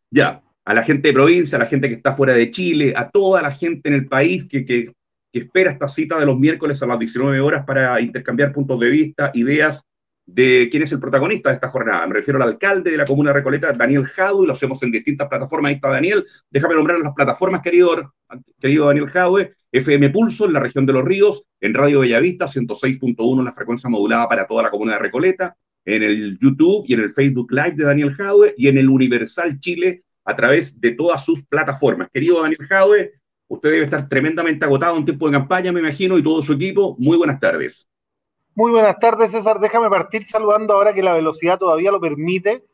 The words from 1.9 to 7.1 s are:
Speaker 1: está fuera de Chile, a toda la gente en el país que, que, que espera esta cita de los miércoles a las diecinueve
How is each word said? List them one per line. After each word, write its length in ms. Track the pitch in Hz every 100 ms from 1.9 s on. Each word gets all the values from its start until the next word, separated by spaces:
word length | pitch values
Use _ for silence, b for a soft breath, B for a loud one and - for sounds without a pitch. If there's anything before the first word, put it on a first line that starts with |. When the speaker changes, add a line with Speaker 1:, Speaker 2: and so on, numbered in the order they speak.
Speaker 1:
está 180 | 113 139
fuera 220 | 139 131
de 160 | 120 117
Chile, 420 | - 175 151 139 -
a 140 | -
toda 300 | 202 190 185
la 100 | 147
gente 360 | 139 170 156 151
en 60 |
el 140 | 139 131
país 380 | 135 160 185 -
que, 180 | 135
que, 280 | 123 120 117 _ _ _ _
que 60 | 120
espera 320 | 135 185 180
esta 180 | 139 143
cita 300 | - 151 160
de 80 | 143
los 120 | 131
miércoles 440 | 151 156 151 139
a 40 | 123
las 120 | 120
diecinueve 420 | 113